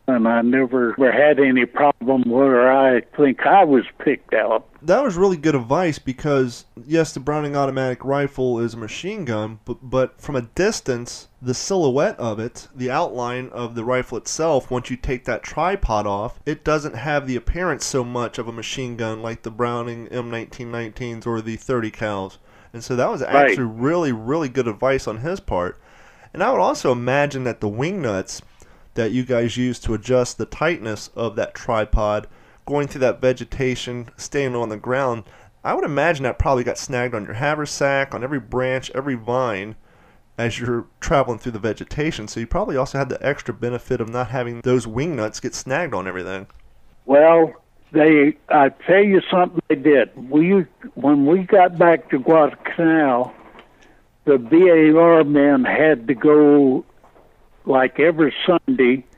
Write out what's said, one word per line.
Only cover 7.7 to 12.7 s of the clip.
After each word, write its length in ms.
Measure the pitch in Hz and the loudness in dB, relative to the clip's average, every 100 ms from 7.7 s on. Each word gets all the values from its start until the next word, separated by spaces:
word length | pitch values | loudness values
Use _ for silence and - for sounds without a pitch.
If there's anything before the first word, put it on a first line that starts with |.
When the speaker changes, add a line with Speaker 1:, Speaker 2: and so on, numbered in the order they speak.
| 135 131 123 127 | -2 -4 -4 -4
Speaker 2:
rifle 540 | 139 139 - 127 117 | -2 -2 -2 -2 0
is 160 | 117 113 | -4 -6
a 20 | |
machine 480 | 107 - 175 214 131 | -12 -12 -10 -8 -6
gun, 340 | 110 107 110 - | -6 -6 -10 -14
but, 120 | 123 | -14
but 400 | 127 127 127 - | -6 -2 -2 -4
from 160 | - 135 | -8 -6
a 60 | |
distance, 840 | 117 - 196 220 - 120 120 - - _ | -4 -2 -2 -2 -4 -6 -8 -16 -20 _
the 140 | 123 127 | -6 -6
silhouette 640 | - 196 147 127 185 - | -4 0 0 2 0 -2
of 220 | 117 107 | -6 -6
it, 300 | 117 - - | -8 -12 -18